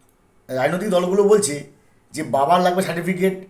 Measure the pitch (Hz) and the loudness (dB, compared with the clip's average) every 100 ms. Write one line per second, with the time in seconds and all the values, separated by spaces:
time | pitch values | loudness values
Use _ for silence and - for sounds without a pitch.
0 | _ _ _ _ - 131 139 180 214 180 | _ _ _ _ -10 -4 -2 -2 0 0
1 | 180 196 202 214 143 143 - _ _ _ | 0 2 4 4 2 -6 -10 _ _ _
2 | _ 151 139 135 139 180 180 180 170 170 | _ -10 -4 0 2 4 2 0 -4 -4
3 | 170 180 190 185 - | -4 -2 -2 -4 -14